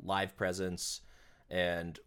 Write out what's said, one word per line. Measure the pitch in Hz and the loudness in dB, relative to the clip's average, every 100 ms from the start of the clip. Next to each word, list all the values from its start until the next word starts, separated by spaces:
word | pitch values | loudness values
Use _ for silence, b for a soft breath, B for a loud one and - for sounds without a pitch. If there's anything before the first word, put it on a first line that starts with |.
live | 90 98 95 - | 0 0 0 0
presence. | 95 92 92 87 - - b b b b - | 0 2 -2 -2 -4 -6 b b b b -2
And | 90 87 85 85 80 | 2 4 2 -2 -8